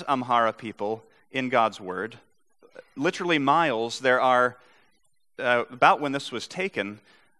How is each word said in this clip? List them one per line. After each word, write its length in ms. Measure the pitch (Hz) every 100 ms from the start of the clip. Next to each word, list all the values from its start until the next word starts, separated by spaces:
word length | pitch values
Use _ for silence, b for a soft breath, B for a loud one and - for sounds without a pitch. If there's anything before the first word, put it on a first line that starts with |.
| 143
Amhara 480 | 131 120 120 113 -
people 480 | 113 - 104 110 - b b
in 180 | 131 127
God's 300 | 123 110 104
word, 380 | 92 92 113 120 _ _ _ _ _ - - -
literally 420 | 165 180 175 151
miles, 640 | 135 160 160 113 117 -
there 200 | 131 127
are, 360 | 127 123 123 b b b b b _ _ _ -
uh, 260 | 127 120 117
about 300 | 123 151 170
when 100 | 143
this 220 | 139 -
was 160 | 117 -
taken, 520 | 175 190 110 101 104 b b b